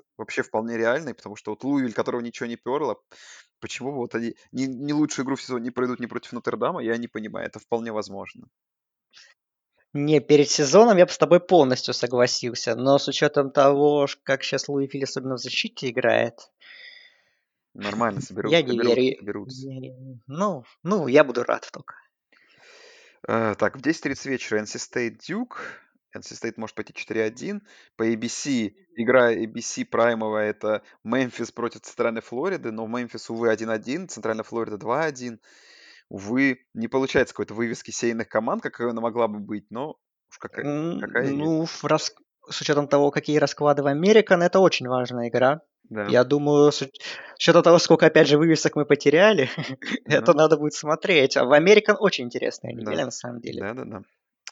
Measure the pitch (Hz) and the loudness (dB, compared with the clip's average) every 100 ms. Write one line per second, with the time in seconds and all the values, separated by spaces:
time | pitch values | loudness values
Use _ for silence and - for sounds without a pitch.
0 | _ _ 110 - - 110 113 117 113 131 | _ _ -10 -8 -4 -4 -4 -2 -2 -2
1 | 156 110 95 104 - 107 131 143 127 104 | -4 -12 -16 -14 -12 -8 -4 -2 -2 -4
2 | 117 127 120 - 120 117 - 135 143 104 | -4 -4 -8 -10 -10 -10 -6 -6 -4 -8
3 | _ - - - _ _ 110 - 123 143 | _ -20 -20 -20 _ _ -16 -12 -10 -8
4 | 117 113 117 - _ 123 135 123 143 147 | -6 -6 -8 -10 _ -8 -8 -6 -4 -2
5 | 151 - 131 135 - 127 120 123 123 123 | -2 -2 -6 -6 -6 -6 -6 -4 -4 -4
6 | 117 - - 120 - 113 123 175 117 117 | -8 -10 -10 -8 -8 -4 -4 -4 -4 -4
7 | 120 113 107 107 - - - 120 117 107 | -6 -10 -10 -10 -10 -12 -6 -6 -4 -8
8 | 98 98 90 - - _ _ _ _ _ | -8 -12 -14 -18 -20 _ _ _ _ _
9 | _ _ _ _ _ _ _ _ _ 143 | _ _ _ _ _ _ _ _ _ -4
10 | 147 151 - 147 139 - 143 170 233 190 | 2 2 6 4 6 2 4 6 8 6
11 | 180 - 151 175 175 180 135 123 - 123 | 4 4 4 4 6 4 4 2 -2 -4
12 | 123 123 123 - 123 117 - 117 131 139 | -2 2 2 0 -6 -6 -4 -2 2 2
13 | - 135 147 147 139 135 139 143 147 147 | 2 0 0 2 0 4 4 6 4 2
14 | 139 - - 135 - 139 - 139 139 139 | 0 -4 -4 -4 -2 -6 -4 -4 2 2
15 | 135 - 127 127 127 - 220 - 131 117 | 2 -2 -6 -6 -4 -4 -4 -4 -4 2
16 | 120 113 117 - - _ - - - - | 4 4 2 -4 -20 _ -20 -20 -20 -20
17 | _ _ _ _ _ _ _ - 101 104 | _ _ _ _ _ _ _ -12 -8 -2
18 | 117 101 - 92 101 165 135 120 120 117 | -2 -4 -8 -8 0 0 0 0 2 2
19 | 127 - 101 104 117 131 135 131 131 127 | 0 -2 -10 -12 -12 -14 -14 -12 -14 -16
20 | 131 123 - 143 208 156 117 _ 165 208 | -20 -20 -16 -4 -4 -4 -12 _ -4 -2
21 | 139 135 143 120 120 113 - - - - | 4 4 4 0 -2 -4 -6 -18 -20 -20
22 | _ _ _ _ _ _ _ - - - | _ _ _ _ _ _ _ -20 -20 -20
23 | _ _ - 113 113 101 107 135 131 165 | _ _ -4 -2 -2 -2 -2 -2 -4 -2
24 | 147 135 135 127 - 107 104 120 - 139 | -4 -8 -6 -8 -4 -4 -4 -10 -8 -6
25 | 117 - - 190 247 - - - _ _ | -6 -8 -10 -8 -8 -12 -16 -16 _ _
26 | _ 110 110 - 117 113 110 - 107 - | _ -18 -16 -10 -10 -8 -12 -10 -14 -12
27 | - 113 110 120 156 202 - _ _ _ | -8 -2 -2 -4 -10 -10 -12 _ _ _
28 | 113 113 113 - 151 127 104 - _ - | -2 -2 -4 -8 -2 -2 -2 -6 _ -6
29 | 113 127 120 107 110 117 - - 120 113 | 2 4 6 2 -2 -8 -10 -10 -4 0
30 | 117 113 110 107 107 107 107 107 - _ | 2 2 -2 -2 -2 -2 -4 -4 -6 _
31 | 107 123 127 - 120 - 117 110 - - | -4 -2 -2 -4 -10 -6 -8 -8 -18 -4
32 | 117 113 - 120 175 180 - 110 110 120 | -4 -4 -8 -6 -6 -6 -8 -8 -8 -8
33 | 120 117 - 113 117 110 113 110 104 147 | -8 -12 -10 -2 0 0 -2 -6 -4 -8
34 | 190 - 110 113 107 117 110 104 107 127 | -8 -8 -6 -6 -6 -6 -6 -8 -4 -2
35 | 160 135 123 113 _ _ _ _ - - | -2 -6 -12 -14 _ _ _ _ -20 -20
36 | _ 98 98 127 139 127 _ - 117 131 | _ -14 -4 0 0 0 _ -8 -4 -2
37 | 135 139 123 - 101 107 117 120 - - | 0 0 0 -2 -8 -4 -6 -6 -10 -4
38 | 120 113 110 110 113 117 - - 120 113 | -4 -4 -2 -2 -2 -4 -6 -6 -6 -4
39 | 117 117 113 104 104 107 - 110 147 - | -4 -2 -4 -4 -10 -10 -10 -12 -12 -12
40 | _ _ _ - - - - 147 160 170 | _ _ _ -18 -14 -8 -6 -4 -6 -6
41 | 104 117 135 139 151 160 160 - 147 151 | -4 -2 -2 -2 -2 -2 -2 -6 -2 -2
42 | - - _ _ _ - - 147 143 143 | -2 -10 _ _ _ -10 -2 0 2 2
43 | 143 147 147 151 143 - 147 143 143 143 | 2 0 0 0 0 0 0 2 0 0
44 | 185 220 202 185 175 190 185 - 127 127 | 6 6 6 4 4 4 4 4 -2 -2
45 | 123 123 117 123 127 151 - _ _ 110 | -2 -4 -2 2 2 2 -6 _ _ -8
46 | 104 123 123 147 147 147 147 143 131 - | 0 2 4 2 2 6 6 4 -6 -10
47 | - - - - - 170 170 170 - 160 | -14 -14 -18 -2 4 6 8 6 6 6
48 | 160 160 151 147 165 156 156 151 147 143 | 6 6 6 6 4 4 2 -2 0 2
49 | 143 147 208 196 127 - - - - - | 4 6 6 4 0 -4 -10 -12 -10 -10
50 | - 147 120 151 156 156 147 - 151 160 | -2 0 4 4 6 4 0 -4 -4 -4
51 | 196 170 135 135 127 147 170 208 208 202 | 2 4 4 2 4 4 8 6 6 2
52 | 202 - 120 127 117 - 120 120 107 160 | 0 -2 -6 -4 -6 -6 -12 -10 -6 -4
53 | 127 - 123 120 120 - 98 127 123 104 | -6 -8 -12 -12 -12 -10 -10 -10 -12 -14
54 | - _ _ _ - | -16 _ _ _ -20